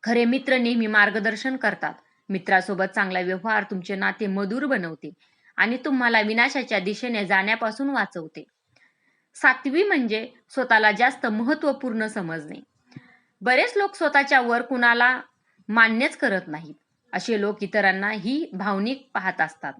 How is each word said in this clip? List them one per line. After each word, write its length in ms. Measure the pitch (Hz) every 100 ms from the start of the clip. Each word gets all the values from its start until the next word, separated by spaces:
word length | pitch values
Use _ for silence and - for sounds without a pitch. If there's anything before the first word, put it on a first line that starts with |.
खरे 220 | 220 233
मित्र 320 | 240 262 269 254
नेहमी 280 | 233 240 220
मार्गदर्शन 680 | 214 208 208 208 220 269 262
करतात. 380 | 214 190 160 - _ _ _
मित्रासोबत 560 | 190 185 190 185 185
चांगला 360 | 190 214 196 185
व्यवहार 420 | 180 185 214 214
तुमचे 320 | 202 190 175
नाते 320 | 196 196 196 208
मधुर 400 | 196 196 240 294
बनवते 440 | 254 170 160 151 - _ _ _ -
आणि 200 | 202 247
तुम्हाला 360 | 294 269 247 226
विनाशाच्या 580 | 214 220 254 269 240 214
दिशेने 480 | 185 208 247 226 190
जाण्यापासून 640 | 196 196 226 226 208 277
वाचवते. 540 | 269 196 180 160 - - _ _ _ _ _ _ _ _
सातवी 480 | - 285 247 277 285
म्हणजे 440 | 415 339 233 214 233 - _
स्वतःला 440 | - 247 220 214
जास्त 340 | 202 247 269 247
महत्त्वपूर्ण 800 | 214 233 302 302 277 254 220 214
समजणे. 540 | 214 170 160 151 277 - _ _ - _ _ _ _
बरेच 320 | 202 254 453 415
लोक 180 | 403
स्वतःच्या 460 | - 311 294 277 269
वर 220 | 240 233
कुणाला 580 | 240 254 240 233 247 254 - _ _ _ -
मान्यच 480 | 220 226 220 285 -
करत 300 | 269 190 180
नाहीत. 280 | 151 160 - _ _ _
असे 280 | 185 - 220
लोक 220 | 202 208
इतरांनाही 880 | 202 214 196 190 202 214 180 277 320
भावनिक 560 | 185 202 196 208 269 -
पाहत 260 | - 190 185
असतात. 320 | 160 - 147